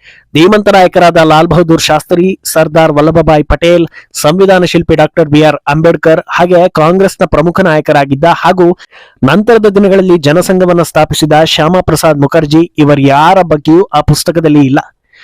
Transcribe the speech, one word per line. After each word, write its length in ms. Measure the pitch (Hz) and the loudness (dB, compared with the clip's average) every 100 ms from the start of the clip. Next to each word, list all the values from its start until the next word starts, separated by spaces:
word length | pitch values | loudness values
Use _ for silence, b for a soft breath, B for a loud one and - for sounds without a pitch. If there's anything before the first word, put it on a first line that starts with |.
| b b b | b b b
ಧೀಮಂತ 340 | 147 175 214 208 | 0 2 2 2
ನಾಯಕರಾದ 480 | 196 180 180 175 170 | 2 2 2 0 2
ಲಾಲ್ 300 | 160 156 170 | 2 2 2
ಬಹದ್ದೂರ್ 340 | 165 165 160 | 0 0 -2
ಶಾಸ್ತ್ರಿ, 600 | - 151 - 175 190 190 | -2 -4 -2 -2 -2 -4
ಸರ್ದಾರ್ 480 | - 160 156 156 160 | -6 -4 -2 0 0
ವಲ್ಲಭಭಾಯ್ 520 | 147 156 165 156 156 | 0 0 0 0 0
ಪಟೇಲ್, 420 | 147 151 170 175 165 B B | 0 -2 0 0 -2 B B
ಸಂವಿಧಾನ 520 | - 147 180 196 185 | -6 -2 0 2 2
ಶಿಲ್ಪಿ 300 | 175 175 170 | 0 -2 -2
ಡಾಕ್ಟರ್ 340 | 156 156 - 156 | 0 0 -2 -2
ಬಿ 140 | 151 | 0
ಆರ್ 140 | 156 143 - | 0 0 -4
ಅಂಬೇಡ್ಕರ್, 560 | 151 170 160 160 160 - | 0 0 0 0 0 -2
ಹಾಗೆ 400 | - 180 180 180 | -4 0 0 0
ಕಾಂಗ್ರೆಸ್ನ 560 | 160 156 190 196 - | 0 0 0 -2 -2
ಪ್ರಮುಖ 360 | 180 147 165 170 | -2 -2 -2 0
ನಾಯಕರಾಗಿದ್ದ 640 | 190 156 151 147 143 139 170 | 0 -2 0 -2 -2 -2 0
ಹಾಗೂ 440 | 165 165 185 175 175 B B B B | 0 -2 0 0 -2 B B B B
ನಂತರದ 420 | 127 170 214 233 208 | -2 0 2 2 2
ದಿನಗಳಲ್ಲಿ 520 | 196 202 190 190 175 | 0 0 0 0 0
ಜನಸಂಘವನ್ನ 640 | 143 160 175 185 180 175 | 0 -2 0 -2 0 0
ಸ್ಥಾಪಿಸಿದ 500 | 160 - 156 - 156 151 | -2 -2 -2 -2 0 0
ಶ್ಯಾಮಾ 360 | 160 - 156 185 | 0 0 -2 -2
ಪ್ರಸಾದ್ 400 | 180 160 160 147 | -2 -2 -2 0
ಮುಖರ್ಜಿ, 520 | 139 165 151 156 170 - | 0 -2 0 0 -2 -2
ಇವರ್ಯಾರ 640 | 143 143 135 139 156 190 | 0 2 2 2 2 2
ಬಗ್ಗೆಯೂ 420 | 175 156 156 165 | 0 -2 0 0
ಆ 160 | 202 185 | 0 -2
ಪುಸ್ತಕದಲ್ಲಿ 640 | - 147 - 165 160 147 135 | -2 -2 -2 -2 0 2 2
ಇಲ್ಲ. 120 | 143 - _ b b | -2 -4 _ b b